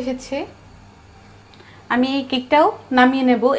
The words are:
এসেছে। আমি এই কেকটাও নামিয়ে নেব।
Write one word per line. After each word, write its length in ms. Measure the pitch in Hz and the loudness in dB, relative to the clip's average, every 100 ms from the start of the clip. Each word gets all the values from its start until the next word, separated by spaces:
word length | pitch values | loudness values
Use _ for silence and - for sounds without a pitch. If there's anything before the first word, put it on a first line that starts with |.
এসেছে। 340 | 247 254 - 269 392 - - - - - - - - - - - - - - | -4 -8 -8 -10 -10 -16 -20 -20 -20 -20 -20 -20 -20 -20 -20 -20 -20 -18 -4
আমি 140 | 240 262 277 | -2 -2 -2
এই 60 | 262 | -4
কেকটাও 360 | 262 254 302 370 - - 254 | -6 0 2 2 0 -2 2
নামিয়ে 260 | 254 269 254 | 4 4 0
নেব। 120 | 240 247 | 2 0